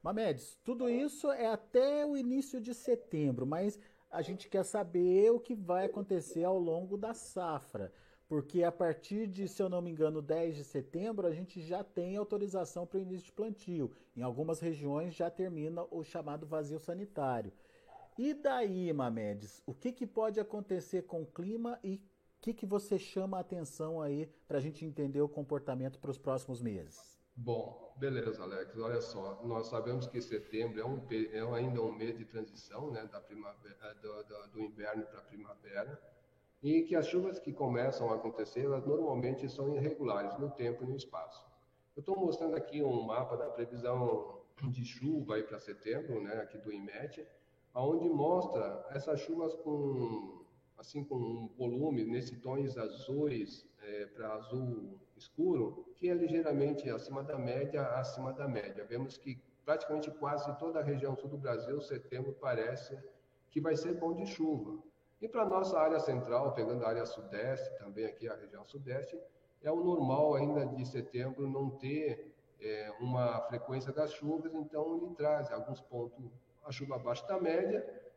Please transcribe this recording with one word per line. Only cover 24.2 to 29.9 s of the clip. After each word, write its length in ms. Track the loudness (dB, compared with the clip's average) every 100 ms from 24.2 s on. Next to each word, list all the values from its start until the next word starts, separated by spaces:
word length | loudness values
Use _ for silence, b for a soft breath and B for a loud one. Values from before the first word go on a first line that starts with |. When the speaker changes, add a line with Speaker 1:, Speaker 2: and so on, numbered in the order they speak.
| -2 B B
Speaker 1:
pra 140 | 0
gente 240 | 0 -4 -8
entender 340 | -2 0 4
o 80 | 4
comportamento 720 | 2 -2 -2 0 -2 -2 -4
pros 180 | -6 -4
próximos 440 | 0 0 0 -4
meses? 560 | -2 -2 -8 -16 -20 -20 _ -8
Speaker 2:
Bom, 540 | -2 0 -2 -8 -16 -4
beleza, 440 | 0 0 0 -2
Alex. 340 | -4 -4 -6 -4
Olha 200 | 0 0
só, 400 | -2 -6 -6 -6
nós 240 | -2 -2 0
sabemos 400 | -2 0